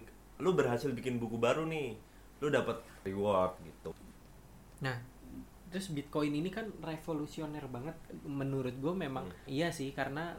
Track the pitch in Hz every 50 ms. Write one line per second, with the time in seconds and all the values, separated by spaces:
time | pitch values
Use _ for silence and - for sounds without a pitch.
0 | - - - - - - - - 139 185 185 185 180 123 120 117 - 143 123 117
1 | 107 127 123 120 117 110 113 117 117 120 135 156 160 160 160 156 143 120 107 -
2 | - - - - - - - - 143 147 143 123 107 117 113 - - - - -
3 | - 95 95 98 101 104 98 92 92 90 - - 85 80 - - - 80 - -
4 | - - - - - - - - - - - - - - - - 151 131 127 120
5 | 120 - - - - - - - - - - - - - 175 190 196 - 156 143
6 | 135 - - 156 147 147 147 147 165 190 196 220 220 214 - - 160 160 156 156
7 | - - 165 147 147 147 - - 160 147 147 151 139 131 127 120 127 160 165 -
8 | - - - 156 - 156 139 139 139 135 135 135 127 127 123 135 131 156 180 190
9 | 170 139 131 127 127 92 87 - - - 139 139 165 170 - - 135 135 139 -
10 | 135 127 139 147 165 170 165